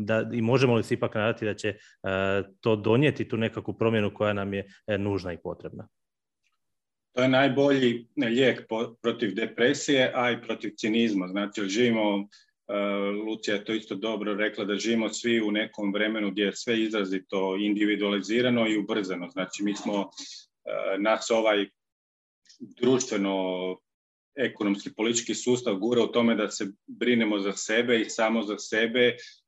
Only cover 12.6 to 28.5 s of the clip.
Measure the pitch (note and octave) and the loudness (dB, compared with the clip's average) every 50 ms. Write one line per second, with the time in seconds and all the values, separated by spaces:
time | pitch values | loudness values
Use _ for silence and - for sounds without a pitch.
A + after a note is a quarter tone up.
12.6 | _ - G#2 G2+ G2+ G2+ G2+ G2+ G2+ G2+ G2+ G#2 G#2+ A2 A2 G#2+ - A2+ G#2 G2 | _ -6 -4 -2 -2 -2 -2 -2 -2 -2 -4 -4 -4 -6 -6 -6 -2 -2 -2 -2
13.6 | G2+ - A2 G#2+ - - A2 F#2+ G#2+ A2 A2 G2+ G#2 G#2+ G#2 G2 G#2+ G#2 - - | -2 -4 -4 -4 -4 -6 -8 -6 -4 -4 -4 -2 -2 -4 -2 0 -2 -2 -2 -4
14.6 | G#2 F#2+ G#2 G2 G#2 A2+ A#2 A2+ A2 G#2+ - - - A#2+ A#2 A#2 G#2+ G#2 G#2 G#2 | -4 -2 -2 -2 0 0 0 0 0 -2 -4 -4 -2 0 2 2 2 2 0 0
15.6 | A2 G#2+ - - G2 G2+ G2 G#2 G#2+ G#2+ A2 A2 G#2 G2 F#2 G#2 G#2 G2 - - | -2 -4 -6 -6 -4 -2 0 0 0 0 0 -2 -2 -4 0 0 0 0 0 -4
16.6 | - B2+ A#2 A2 A2+ G#2+ G#2+ G#2+ G2 F#2 G2 F#2 - - G#2 G2 F#2+ F#2+ F#2+ G2 | -4 -2 0 0 0 0 0 -2 -2 0 -2 -4 -6 -4 -4 -2 -2 0 0 0
17.6 | G#2 G#2 G2+ G#2 G#2+ G#2 G#2 G2+ G#2 G2+ G2+ G2+ F#2 G2 A2 B2 B2 B2+ A#2+ A#2 | 0 0 2 2 2 2 2 2 0 0 0 0 -2 0 0 2 2 2 2 2
18.6 | A2+ G#2+ G#2+ G#2 G2+ G#2 A#2 A2 F#2+ F#2 F#2 F2 F2 E2 - F#2+ F#2 - - - | 2 2 0 0 0 -2 -2 -2 -2 -4 -6 -6 -8 -10 -6 -6 -6 -6 -4 -4
19.6 | G2+ G2+ G2 - - A#2 G#2 G2+ F#2+ - - - - - - - - _ _ _ | -2 -2 -2 -2 -4 -4 -2 -2 -4 -4 -8 -16 -16 -16 -16 -18 -20 _ _ _
20.6 | - G#2 G#2 G2+ G2+ G2 G2 F#2+ G#2 A2 A2 - - - A#2 A2 A2 A2 G#2 G2+ | -10 -8 -6 -4 -2 -2 -2 0 2 2 2 2 0 0 0 2 4 4 2 2
21.6 | G2 - _ _ _ _ _ _ _ _ _ _ _ _ _ _ _ _ - - | 0 -2 _ _ _ _ _ _ _ _ _ _ _ _ _ _ _ _ -20 -20
22.6 | A#2 - - - A#2+ B2 C3 B2 - - A2 G2+ G2 G2 F#2+ F#2+ F#2 F#2 F2+ F2+ | -20 -18 -8 0 2 4 4 4 2 -2 -2 -2 0 0 0 0 -2 -2 -2 -2
23.6 | F#2 F#2 F#2 - _ _ _ _ _ _ _ _ _ _ - C#3+ B2 A2 - - | -4 -6 -6 -8 _ _ _ _ _ _ _ _ _ _ -6 -4 -4 -4 -2 -2
24.6 | G#2+ G2+ G2+ - - - - - A2 A#2 A#2 A#2 - - G#2 - - B2 B2 B2 | 0 0 0 0 -4 -12 -6 -2 0 0 0 0 -2 -4 -6 -4 0 0 0 0
25.6 | - A#2+ G2+ F#2 G2 A#2 B2 A#2 A2 G2+ - A#2+ A#2 A#2 A#2 G#2 G#2+ G2+ - - | 0 -2 -2 -2 0 0 2 2 2 2 2 2 2 4 2 2 0 -2 -2 -6
26.6 | G#2+ G2 - _ _ - B2 G#2 B2+ B2 B2 A#2 A2 G#2 G#2 G2+ G2 G2+ G2 - | -8 -8 -8 _ _ -18 -8 -4 0 2 2 2 2 0 0 -2 -2 -4 -4 -6
27.6 | - - A2 A#2 A#2+ B2 A#2+ A2+ G#2 - - - A2+ A2 A2+ A2+ A2+ G#2 | -6 -2 0 0 2 2 2 2 2 -2 -2 0 0 2 2 0 -2 -2